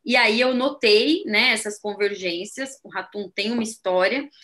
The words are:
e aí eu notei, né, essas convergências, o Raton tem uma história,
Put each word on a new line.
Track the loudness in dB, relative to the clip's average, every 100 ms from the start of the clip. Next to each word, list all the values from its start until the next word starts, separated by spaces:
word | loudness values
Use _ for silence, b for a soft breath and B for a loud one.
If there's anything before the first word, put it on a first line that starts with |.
e | 0 2
aí | 4 2
eu | 2
notei, | 2 -2 0 4 4 4 0 0
né, | 2 2
essas | 2 -2 -8
convergências, | -8 -2 -2 -2 -6 -6 -8 -10 -12 -12
o | -12
Raton | -10 -10 -10 -8
tem | -6 -4
uma | -2
história, | -4 -4 0 2 2 0 -6 B